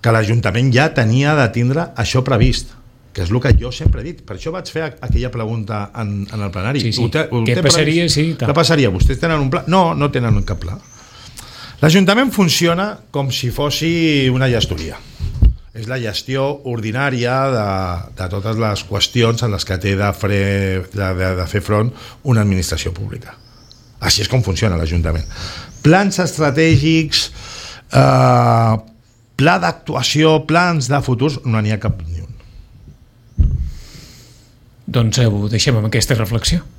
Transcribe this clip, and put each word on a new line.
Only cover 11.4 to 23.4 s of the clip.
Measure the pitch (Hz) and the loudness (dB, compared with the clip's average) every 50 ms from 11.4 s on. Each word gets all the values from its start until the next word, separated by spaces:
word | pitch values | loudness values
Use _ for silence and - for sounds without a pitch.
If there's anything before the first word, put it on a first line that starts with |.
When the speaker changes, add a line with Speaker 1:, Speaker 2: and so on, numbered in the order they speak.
| - - - - - - - - | -20 -20 -20 -20 -20 -20 -6 0
Speaker 1:
L'Ajuntament | - 156 160 196 190 175 202 226 269 262 190 | 2 4 6 6 6 4 4 4 2 0 2
funciona | - 196 165 135 - 175 170 170 175 190 214 208 - - _ - | 2 2 2 2 2 2 0 0 0 -2 -6 -6 -12 -18 _ -6
com | 143 139 131 123 | -4 -4 -2 -4
si | - - 123 113 | -4 -4 -4 -2
fos | - 143 147 139 - 151 165 170 170 165 160 151 143 135 131 123 | -2 -2 -2 -2 -2 -2 0 0 2 2 2 2 2 2 2 2
una | 127 135 131 | 2 2 2
gestoria. | 120 113 - - - - 80 80 82 - - - - - - - - - - - - - - - | 2 0 -2 -4 -6 -6 -6 -10 -10 -14 -18 -20 -12 -8 -8 -6 -2 4 4 4 4 2 -12 -18
És | - 113 110 | -14 -12 -8
la | 107 127 131 120 | -6 -6 -4 -4
gestió | 110 101 - - - 131 135 135 139 147 143 - | -4 -6 -6 -6 -4 -2 -2 -2 -2 -2 -4 -6
ordinària | 131 120 113 104 110 110 127 139 143 131 123 120 120 127 131 135 | -6 -6 -4 -4 -4 -2 -2 -2 -2 -2 -2 -2 0 0 0 0
de, | 135 131 117 104 101 95 95 95 90 87 87 - - - | 0 0 0 0 0 -2 -2 -2 -4 -4 -6 -8 -10 -10
de | - 92 90 | -8 -8 -6
totes | 95 101 98 113 110 110 | -6 -6 -4 -4 -2 -2
les | 117 107 104 95 - | 0 -2 -2 -4 -6
qüestions | - 101 92 - - - 123 117 113 113 113 123 | -6 -4 -4 -4 -2 0 2 2 2 2 0 -2
en | 117 101 | -2 -2
les | 92 - | -4 -4
que | - 95 87 | -4 -4 -2
té | 92 98 98 | 0 0 0
de | 95 101 104 | 2 0 0
fre-, | 95 - - 101 101 101 98 98 98 98 98 95 95 95 92 - | -2 -2 -2 -2 0 0 0 0 0 0 -2 -2 -2 -4 -6 -6
de, | - 104 98 92 92 | -6 -4 -4 -2 -2
de, | 92 92 92 92 | -2 -2 -2 -2
de | 90 90 | -2 -4
fer | 85 - 104 - | -2 -4 -4 -2
front | - 107 104 110 123 127 - - - - - - | 0 0 0 0 -2 -4 -8 -18 -20 -20 -10 -2
una | 139 123 113 104 | 0 2 2 4
administració | 101 95 92 87 - 87 85 - - 87 | 2 2 0 0 -2 -4 -4 -4 -6 -6
pública. | 85 101 101 - - - - - - | -6 -8 -10 -10 -12 -14 -16 -20 -20